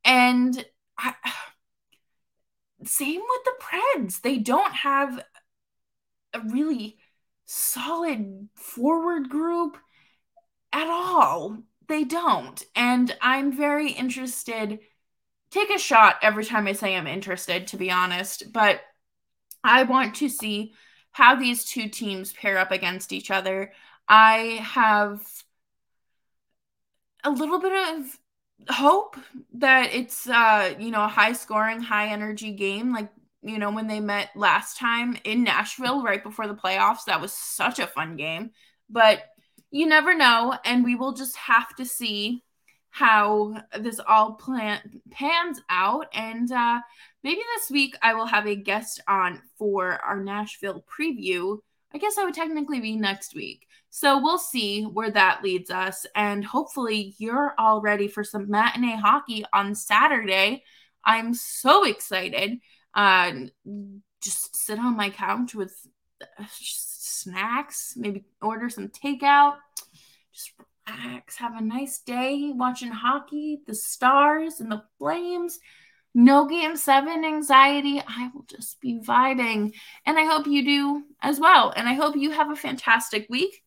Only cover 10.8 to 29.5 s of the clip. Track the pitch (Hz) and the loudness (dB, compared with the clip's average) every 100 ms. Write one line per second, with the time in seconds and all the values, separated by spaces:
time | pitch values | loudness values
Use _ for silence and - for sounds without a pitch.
10.8 | 320 339 359 359 165 170 180 220 - _ | -4 -4 0 4 4 2 -6 -12 -18 _
11.8 | - 311 254 330 339 185 131 - - 220 | -6 -4 -2 -2 0 0 -2 -16 -8 -2
12.8 | 240 247 247 - 247 269 277 262 294 294 | 0 2 0 0 0 0 -2 -2 -2 0
13.8 | 294 - 247 262 254 - - 226 214 214 | -2 -4 -6 -6 -10 -10 -8 -6 -6 -8
14.8 | _ _ _ _ _ _ _ 381 415 403 | _ _ _ _ _ _ _ -2 -2 -2
15.8 | - 233 208 - 214 214 214 226 202 196 | 4 8 8 6 0 0 -4 -2 -2 -4
16.8 | 202 185 156 180 196 185 - 180 185 202 | -4 -4 -6 -8 -8 -8 -4 -6 -6 -8
17.8 | 185 180 180 180 196 - - 226 208 - | -2 0 0 -2 -6 -10 -8 2 4 2
18.8 | - _ _ _ _ _ _ - 226 254 | -4 _ _ _ _ _ _ -2 4 6
19.8 | 254 254 226 - 294 - 214 208 214 _ | 6 2 0 -2 -4 -4 -4 -4 -6 _
20.8 | _ _ _ - 247 262 254 240 - 254 | _ _ _ 6 6 8 0 -2 -6 -6
21.8 | 214 - 208 190 196 - 208 190 185 190 | -6 -6 -6 -6 -10 -6 -2 0 0 0
22.8 | 180 185 - 185 - 196 190 190 196 _ | -2 -6 -10 -12 -4 -2 -2 -4 -6 _
23.8 | - _ - 214 220 226 226 226 220 262 | -20 _ 8 10 10 6 0 -6 -4 2
24.8 | 220 208 208 208 - - _ _ _ _ | 4 4 2 -4 -16 -18 _ _ _ _
25.8 | _ _ _ _ _ _ _ _ _ _ | _ _ _ _ _ _ _ _ _ _
26.8 | _ _ _ _ 285 262 302 349 370 381 | _ _ _ _ -4 -2 -2 -2 0 -2
27.8 | 359 320 262 - _ _ _ _ - - | -2 -6 -12 -18 _ _ _ _ -8 2
28.8 | 285 381 - - - 262 - | 4 4 0 -14 -20 -20 -18